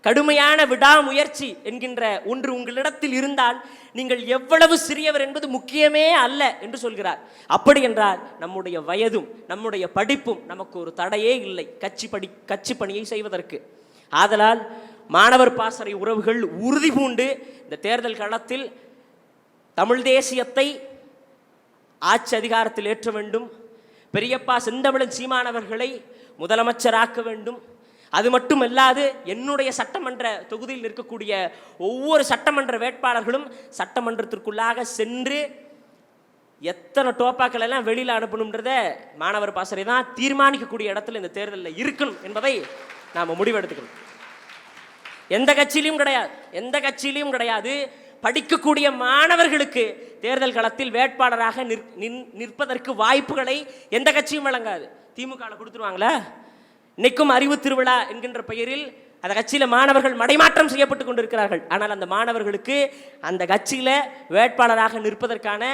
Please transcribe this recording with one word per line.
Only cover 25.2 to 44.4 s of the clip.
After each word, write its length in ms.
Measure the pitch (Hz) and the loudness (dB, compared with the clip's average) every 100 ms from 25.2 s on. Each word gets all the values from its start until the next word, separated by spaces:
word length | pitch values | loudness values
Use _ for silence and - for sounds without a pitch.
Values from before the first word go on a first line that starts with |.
| 254 254 247 233 202 220 254 269 - - - - | -4 -2 -2 -6 -8 -8 -8 -8 -18 -20 -20 -14
முதலமைச்சராக்க 840 | 170 220 233 240 240 220 233 233 | -2 0 0 0 2 2 2 -2
வேண்டும். 360 | 226 220 214 240 - - _ _ _ | -8 -10 -12 -14 -20 -20 _ _ _
அது 300 | 160 226 247 | 0 2 2
மட்டுமல்லாது 640 | 247 277 240 254 262 254 285 262 | 2 0 2 4 4 4 0 -4
என்னுடைய 480 | 170 214 262 285 262 | -10 -8 -4 -2 -2
சட்டமன்ற 760 | 254 233 392 262 247 233 202 175 | -4 -6 -6 -8 -6 -6 -6 -10
தொகுதியில் 360 | 220 240 262 226 | -12 -10 -10 -10
இருக்கக்கூடிய 680 | 226 233 226 208 196 175 - - - | -12 -14 -12 -6 -4 -4 -8 -20 -6
ஒவ்வொரு 460 | 185 247 285 311 277 | -6 -4 2 2 2
சட்டமன்ற 520 | 247 - 285 262 233 | 0 0 0 -2 -4
வேட்பாளர்களும் 680 | 240 254 254 240 214 262 285 - - - | -4 -2 -2 -2 -2 -6 -6 -18 -20 -10
சட்டமன்றத்திற்குள்ளாக 1040 | 190 - 233 226 226 220 - 214 226 233 | -6 -4 -4 -6 -8 -8 -8 -4 -2 -2
சென்று 580 | 240 - 226 247 254 285 285 - - - _ _ _ _ _ _ _ _ | -6 -6 -6 -4 -4 -4 -6 -10 -20 -20 _ _ _ _ _ _ _ _
எத்தனை 520 | 156 180 - 277 262 | -10 -10 -4 -2 0
டோப்பாக்கள் 480 | 247 247 254 247 247 | 0 0 2 -2 0
எல்லாம் 280 | 226 262 226 | -4 -2 -2
வெளியில 280 | 233 247 226 | -2 -2 -2
அனுப்பணும்ன்றத 560 | 220 220 220 214 233 262 190 131 - 147 | -4 -6 -6 -6 -2 -2 -2 -6 -16 -6
மாணவர் 360 | 165 208 202 | -4 -2 -4
பாசறை 300 | 185 185 190 | -6 -6 -6
தான் 240 | 196 247 247 - | -2 -2 -2 -4
தீர்மானிக்கக்கூடிய 720 | 262 277 277 277 220 226 214 | -2 2 2 2 -6 -8 -6
இடத்துல 220 | 196 185 226 | -6 -8 -10
இந்த 160 | 180 | -10
தேர்தல்ல 380 | 196 208 202 170 160 | -8 -10 -10 -12 -6
இருக்கணும் 440 | 269 285 277 190 | -6 -2 -6 -6
என்பதை 440 | 190 208 262 240 139 - - - - | -10 -2 -2 -2 -6 -16 -18 -20 -10
நாம 200 | 170 170 | -6 -4
முடிவெடுத்துக்கணும். 600 | 165 214 220 185 143 120 - - - - - | 0 0 0 -4 -10 -16 -20 -20 -20 -20 -20